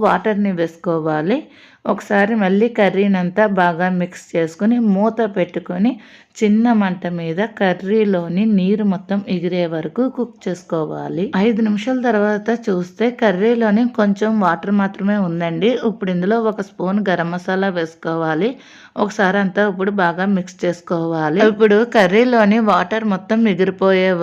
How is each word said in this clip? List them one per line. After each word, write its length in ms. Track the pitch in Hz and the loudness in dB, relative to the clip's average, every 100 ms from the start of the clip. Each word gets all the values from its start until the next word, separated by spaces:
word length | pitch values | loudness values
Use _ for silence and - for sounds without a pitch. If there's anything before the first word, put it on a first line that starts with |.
వాటర్ని 480 | 208 180 220 208 202 175 | 2 2 0 0 0 -2
వేసుకోవాలి. 800 | 165 165 185 165 156 156 165 269 - - - _ - | -4 -4 -4 -2 0 -2 0 -2 -4 -18 -20 _ -6
ఒకసారి 420 | 202 - 202 202 226 | -4 -2 0 2 2
మళ్ళీ 260 | 185 196 226 226 | 2 2 2 2
కర్రీని 380 | 196 185 202 190 | 2 2 2 0
అంతా 220 | 180 180 214 190 | 0 0 0 2
బాగా 280 | 175 165 180 180 | 2 2 0 -2
మిక్స్ 240 | 180 - - | -4 -8 -6
చేసుకుని 420 | 175 160 160 208 240 220 190 | -2 -2 -2 0 2 2 2
మూత 220 | 220 220 220 196 | 0 0 -2 -2
పెట్టుకొని 540 | 175 175 - 180 226 - - - _ - | -4 -4 -6 -2 -2 -2 -10 -20 _ -2
చిన్న 340 | 214 214 240 220 | 2 4 4 2
మంట 220 | 190 180 175 175 | 2 -2 -6 -6
మీద 200 | 165 165 220 214 | -4 -4 -4 0
కర్రీలోని 800 | 196 180 185 220 208 180 170 170 220 196 | 0 0 0 0 2 0 -2 -2 2 2
నీరు 280 | 185 208 208 | 2 0 0
మొత్తం 280 | 175 - 202 202 185 | -2 -4 -4 -4 -4
ఎగిరే 280 | 175 180 170 | -2 -2 -2
వరకు 300 | 165 165 233 254 254 | -4 -6 -2 -4 -4
కుక్ 180 | 233 - 196 | -8 -8 -8
చేసుకోవాలి. 800 | 180 - 165 156 151 143 151 196 185 214 | -8 -6 -4 -4 -6 -8 -6 -4 0 0
ఐదు 160 | 220 220 | 0 0
నిమిషాల 300 | 208 254 262 240 | -2 -2 -2 0
తర్వాత 400 | 214 208 208 214 233 233 | 0 0 -2 -2 -4 -2
చూస్తే 400 | 180 180 - 233 240 | -4 -4 -4 -4 0
కర్రీలోని 640 | 220 180 220 233 220 202 240 240 | 0 2 2 2 2 2 0 0
కొంచెం 320 | 208 196 214 220 180 | 0 0 0 0 0
వాటర్ 280 | 170 196 202 | 0 0 0
మాత్రమే 360 | 196 - 196 208 180 | 0 -2 -2 0 -2
ఉందండి. 420 | 170 170 165 208 254 226 | -2 -4 0 0 0 -2
ఇప్పుడు 220 | - 190 180 | -4 -4 -2
ఇందులో 240 | 185 226 220 | 0 0 0
ఒక 160 | 208 196 | -4 -8
స్పూన్ 320 | - 180 208 196 | -6 -4 -2 0
గరం 220 | 175 170 | -2 -2
మసాలా 380 | 180 180 190 196 175 | -6 -4 -2 -2 -2
వేసుకోవాలి. 720 | 160 - 165 165 160 160 220 262 - - - - 208 | -4 -6 -6 -2 -2 0 -2 -4 -14 -20 -12 -4 -4
ఒకసారి 340 | - 185 196 190 | 0 0 2 0
అంతా 180 | 190 208 | 0 0
ఇప్పుడు 200 | 185 196 202 | 0 -2 0
బాగా 240 | 170 170 196 190 | 0 0 0 -2
మిక్స్ 220 | 180 - 175 | -4 -4 -4
చేసుకోవాలి. 760 | 170 - 170 165 165 156 175 220 | -4 -4 -4 -2 -2 0 2 2
ఇప్పుడు 280 | 208 220 202 233 233 | 4 4 4 2 4
కర్రీలోని 600 | 180 208 254 240 202 226 214 | 4 4 4 4 4 4 4
వాటర్ 360 | 180 185 220 220 190 | 2 0 -2 -2 -4
మొత్తం 260 | - 226 226 175 | -2 2 2 2
ఎగిరిపోయే 540 | 190 185 190 190 185 175 | 0 0 2 4 2 2